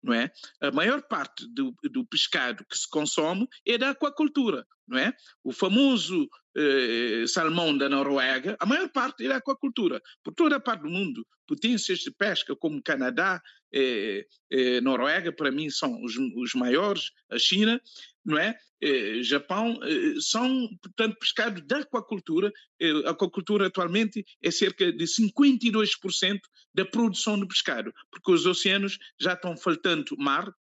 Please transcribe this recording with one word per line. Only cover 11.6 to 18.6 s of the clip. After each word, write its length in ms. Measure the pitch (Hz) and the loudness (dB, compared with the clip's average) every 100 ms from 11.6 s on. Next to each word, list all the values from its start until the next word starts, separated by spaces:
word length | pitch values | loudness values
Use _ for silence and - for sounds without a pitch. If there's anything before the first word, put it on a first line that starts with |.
| 226 240 - 185 | 0 0 0 -4
de 120 | - | -6
pesca 440 | - 202 170 - 143 | -4 -2 -2 -4 -4
como 260 | 165 151 | -4 -4
Canadá, 580 | 123 139 127 123 185 180 - _ _ | -4 -2 -2 0 0 -2 -8 _ _
eh, 540 | 135 131 117 107 101 - _ _ | 0 0 0 -4 -6 -8 _ _
eh, 300 | 131 127 123 | 2 2 2
Noruega, 500 | 127 127 135 170 170 | 2 2 2 0 -2
para 180 | - 143 | -2 -2
mim 200 | 135 156 | -2 -4
são 340 | - 143 117 | -4 -4 -4
os, 120 | 123 113 131 113 | -8 -4 -4 -2
os 180 | 120 | -4
maiores, 580 | 127 123 135 202 196 - _ _ | -2 2 2 2 -2 -6 _ _
a 80 | 156 | 0
China, 420 | - 185 214 240 - - - _ | 2 4 2 2 -4 -20 -20 _
não 140 | - 151 | -2 0
é? 180 | 190 233 | 0 -4